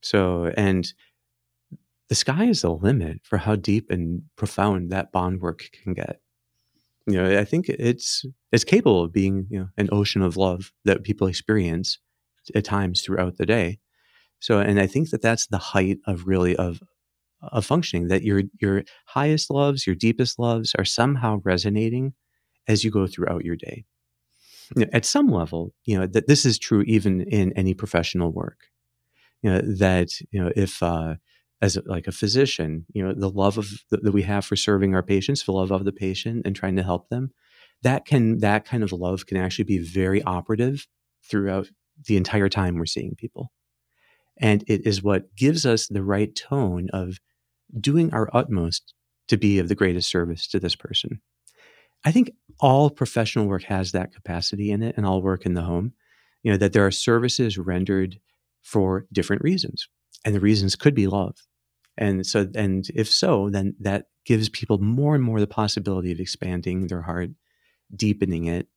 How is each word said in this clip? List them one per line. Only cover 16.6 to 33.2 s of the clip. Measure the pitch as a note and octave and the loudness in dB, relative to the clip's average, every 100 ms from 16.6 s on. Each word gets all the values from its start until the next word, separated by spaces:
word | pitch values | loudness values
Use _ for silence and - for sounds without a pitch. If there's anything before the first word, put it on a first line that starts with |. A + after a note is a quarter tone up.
| F2+ E2+ - _ _ _ _ _ | -2 -4 -14 _ _ _ _ _
of | C#3+ B2 | -6 -4
functioning, | G#2+ D#3 E3+ F2+ E2+ | 0 0 0 -4 0
that | F#2+ | 0
your, | F#2 G2 G2 - | 2 0 0 -2
your | G#2 G2 - - _ | 0 0 -2 -16 _
highest | - D3 D#3 - | -2 0 0 0
loves, | C#3 C#3+ C#3 A2 | 2 2 0 -2
your | F2+ | 0
deepest | A2+ A#2 B2+ - | 0 2 0 0
loves | A#2+ A2+ A2 - | -2 -2 -2 -2
are | |
somehow | G2 - B2 C#3 A#2 G#2+ | -2 0 0 2 0 0
resonating | F#2 F2+ F#2+ G#2 A2+ B2 C3+ - _ _ _ _ - | 0 0 2 0 0 -2 -4 -8 _ _ _ _ 0
as | G#2 | 0
you | A2 | 2
go | G#2 F#2 | 0 -2
throughout | - E2+ F2 | -2 -4 -2
your | E2 E2 | -4 -8
day. | - - A2 _ _ _ _ _ _ - - - | -8 -14 -14 _ _ _ _ _ _ -20 -8 -2
You | |
know, | G#2+ | 2
at | B2 | 0
some | - C#4+ C#4+ | 0 2 4
level, | A2+ E2 E2 E2+ _ | 2 0 -4 -8 _
you | - G2 | -2 -2
know, | F#2+ | 2
that | G2+ G2+ | 0 4
this | C#3+ | 4
is | C3+ A2 | 4 0
true | - A2 | 2 2
even | G#2 A2 G2 F#2 | 4 2 2 0
in | F#2 G#2 F#2 | 0 0 0
any | F#2 F#2 | 0 0
professional | F#2 G#2 F2+ E2 F2+ E2+ | -2 -2 -2 -2 -2 -2
work. | D#2+ - - _ _ _ _ _ _ _ _ | -2 -8 -12 _ _ _ _ _ _ _ _
You | G#2+ | 0
know, | F#2 - F#2+ | 2 0 2
that, | G2 F#2 F2 - - | 4 4 0 -4 -8
you | G2+ | -2
know, | F2 | -2
if, | F#2+ G2 - | 0 -2 0
uh, | F2 E2+ D#2+ D#2+ _ _ _ _ | -2 -2 -4 -8 _ _ _ _
as | G2+ F#2+ | -2 -2
a, | |
like | - F#2 D#2+ | -4 -6 -6
a | |
physician, | - G#2 A#2 C3+ - D#2+ D#2 E2 | -4 0 2 2 0 -4 -4 -8
you | G#2 F#2+ | -6 -4
know, | |
the | - | -2